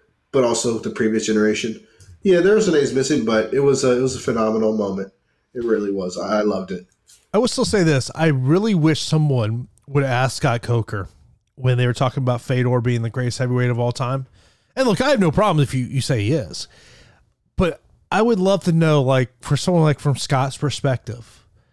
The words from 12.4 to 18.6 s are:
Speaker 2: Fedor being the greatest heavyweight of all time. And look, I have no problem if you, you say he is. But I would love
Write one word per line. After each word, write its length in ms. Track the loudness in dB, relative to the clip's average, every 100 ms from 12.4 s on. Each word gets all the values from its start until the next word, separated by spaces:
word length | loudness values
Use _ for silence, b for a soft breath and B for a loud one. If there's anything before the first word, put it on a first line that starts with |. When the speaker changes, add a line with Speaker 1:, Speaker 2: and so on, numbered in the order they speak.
Speaker 2:
Fedor 380 | -2 0 0 0
being 220 | 0 -2
the 80 | -4
greatest 300 | -4 -6 -4
heavyweight 300 | -2 0 0
of 80 | 0
all 140 | -2
time. 340 | -2 -4 -4 -8 b b b b -2
And 120 | 0
look, 140 | 2
I 80 | 2
have 100 | 2
no 120 | 2
problem 300 | 2 2 2
if 120 | 0
you, 120 | -2 -4
you 140 | -4
say 220 | -2 0
he 100 | 0
is. 360 | -2 -4 -10 -14 b b b b b b _ _ -2
But 240 | -2 -2 _ _ _
I 120 | 0
would 180 | 2 2
love 240 | 2 2